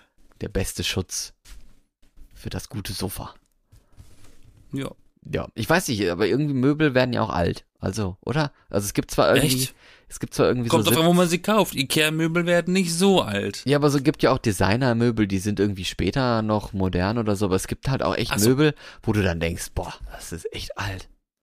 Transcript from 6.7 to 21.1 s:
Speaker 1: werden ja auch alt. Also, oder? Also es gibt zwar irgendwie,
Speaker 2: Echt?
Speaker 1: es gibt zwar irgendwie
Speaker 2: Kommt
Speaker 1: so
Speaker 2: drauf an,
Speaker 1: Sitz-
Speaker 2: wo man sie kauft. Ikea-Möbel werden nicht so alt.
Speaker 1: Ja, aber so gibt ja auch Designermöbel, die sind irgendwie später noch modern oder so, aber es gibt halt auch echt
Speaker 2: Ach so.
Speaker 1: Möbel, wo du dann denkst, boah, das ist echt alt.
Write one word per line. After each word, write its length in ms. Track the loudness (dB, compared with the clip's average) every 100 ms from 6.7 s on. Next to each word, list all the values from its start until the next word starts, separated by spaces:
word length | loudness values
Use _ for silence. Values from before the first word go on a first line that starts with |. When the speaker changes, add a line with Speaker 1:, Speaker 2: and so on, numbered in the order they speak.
| 2 2
Speaker 1:
werden 180 | 2 2
ja 100 | 0
auch 80 | -2
alt. 340 | 0 -2 -2 _ -8
Also, 360 | -6 -2 -4 -6
oder? 320 | -4 -2 -2 _ -6
Also 140 | -4
es 100 | -2
gibt 160 | -4 -4
zwar 240 | 2 4
irgendwie, 220 | 4 4 0
Speaker 2:
Echt? 120 | -2 -8 -20 -20 -18
Speaker 1:
es 120 | -10
gibt 140 | -8
zwar 120 | 2 2
irgendwie 220 | 2 2
Speaker 2:
Kommt 160 | 2
Speaker 1:
so 60 | 4
Speaker 2:
drauf 80 | 4
an, 40 | 4
Speaker 1:
Sitz- 20 |
Speaker 2:
wo 60 |
man 140 | 4 4
sie 140 | 0
kauft. 320 | 2 2 2
Ikea-Möbel 720 | -2 -2 2 2 2 0 0 2
werden 260 | 0 2
nicht 220 | 0 0
so 280 | 2 4 4
alt. 400 | 2 -2 -4 -4
Speaker 1:
Ja, 140 | 0 2
aber 120 | 4
so 100 | 2
gibt 220 | 0 2
ja 80 | 2
auch 80 | 2
Designermöbel, 880 | 0 2 2 2 2 2 2 2 0
die 140 | 0
sind 180 | -2 0
irgendwie 260 | 0 0
später 580 | -8 -2 -2 0 0 0
noch 300 | 0 -2 -2
modern 460 | -2 0 2 0 0
oder 160 | 0
so, 120 | 0 2
aber 100 | 0
es 100 | 0
gibt 220 | -6 -2
halt 160 | 0
auch 100 | 0
echt 160 | -2 -2
Speaker 2:
Ach 40 | 2
so. 120 | 2
Speaker 1:
Möbel, 240 | 4 2 0 -14 -10
wo 100 | -2
du 100 | 2
dann 160 | 2 0
denkst, 320 | -4 -4 -8
boah, 180 | -8 -10 -12 -16
das 180 | -16 -14
ist 220 | -10 -10
echt 260 | -10 -10 -8
alt. 300 | -8 -8 -14